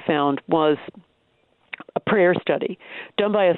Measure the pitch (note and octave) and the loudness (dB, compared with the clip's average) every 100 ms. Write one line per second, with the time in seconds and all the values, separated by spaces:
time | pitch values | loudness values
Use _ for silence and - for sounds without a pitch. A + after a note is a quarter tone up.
0 | - D3+ C#3+ C#3 - E3 D3+ D3 - - | 0 0 0 -2 -2 0 2 0 -6 -20
1 | - _ _ _ _ _ _ - - - | -20 _ _ _ _ _ _ -20 -10 -8
2 | - G#3+ F3+ F3+ - D3+ - - - - | 0 2 4 2 -2 -2 -4 -10 -16 -18
3 | - - G#3 G#3 F#3 | -10 -4 -2 2 2